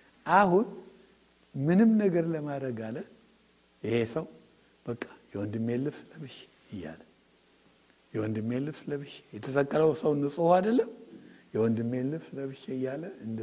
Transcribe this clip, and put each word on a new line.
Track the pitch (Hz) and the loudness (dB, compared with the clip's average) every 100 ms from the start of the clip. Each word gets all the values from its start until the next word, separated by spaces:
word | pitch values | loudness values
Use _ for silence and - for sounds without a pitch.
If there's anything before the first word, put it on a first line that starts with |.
| - - - | -20 -12 2
አሁን | 180 202 185 233 - - - - - _ _ _ | 6 6 4 2 -6 -18 -20 -20 -20 _ _ _
ምንም | 143 143 185 226 220 | -2 4 6 6 6
ነገር | 208 170 165 | 4 2 0
ለማድረግ | 160 147 139 131 113 | -2 -4 -6 -6 -6
አለ | 110 131 - - - _ _ _ _ _ | -8 -10 -12 -18 -20 _ _ _ _ _
ይሄ | 107 117 113 | -2 0 0
ሰው | 160 170 - - - - _ - | -2 -6 -12 -20 -20 -20 _ -10
በቃ | 117 - - - | -10 -10 -16 -12
የወንድሜን | 98 104 110 113 123 | -6 -4 -2 -2 -2
ልብስ | 139 - - | -2 -6 -14
ለብሽ | 160 139 - - - - | -16 -16 -16 -20 -20 -16
እያለ፣ | 101 80 80 - _ _ - - _ - _ _ - _ | -12 -12 -14 -20 _ _ -20 -20 _ -20 _ _ -20 _
የወንድሜን | 110 107 110 110 123 | -6 -4 -2 -2 -4
ልብስ | 147 147 - | -4 -8 -8
ለብሽ። | 143 143 - - | -8 -8 -18 -16
የተሰቀለው | 107 113 135 139 151 160 | -10 -2 0 2 4 4
ሰው | 147 156 | 4 0
ንጹሕ | 147 143 143 165 | 0 0 2 4
አይደለም? | 180 202 247 - - - - - - - | 4 4 2 0 -4 -18 -20 -20 -20 -6
"የወንድሜን | 110 113 113 117 127 131 | 0 2 2 0 -2 -2
ልብስ | 160 - | -4 -8
ለብሼ" | 135 135 135 - | -10 -10 -10 -10
እያለ | 131 131 139 175 - | -6 -6 -6 -10 -12
እንደ | 110 113 | -8 -8